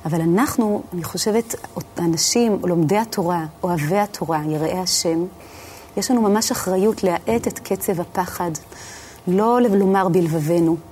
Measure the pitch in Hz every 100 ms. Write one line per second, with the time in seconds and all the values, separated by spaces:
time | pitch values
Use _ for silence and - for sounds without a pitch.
0 | 165 165 165 180 277 - 220 208 - 180
1 | 160 180 220 214 233 - - - - -
2 | 170 156 - 240 233 196 180 175 160 202
3 | 220 214 175 175 156 - 185 175 147 196
4 | 202 - 156 160 151 151 156 180 180 -
5 | 175 165 185 - - - - - - -
6 | 202 247 214 208 214 247 - 185 208 214
7 | 190 170 - 226 233 - - 190 - 175
8 | 170 - 180 - 175 156 - - - -
9 | - - - 185 220 247 240 196 190 196
10 | 185 185 165 165 151 170 165 165 -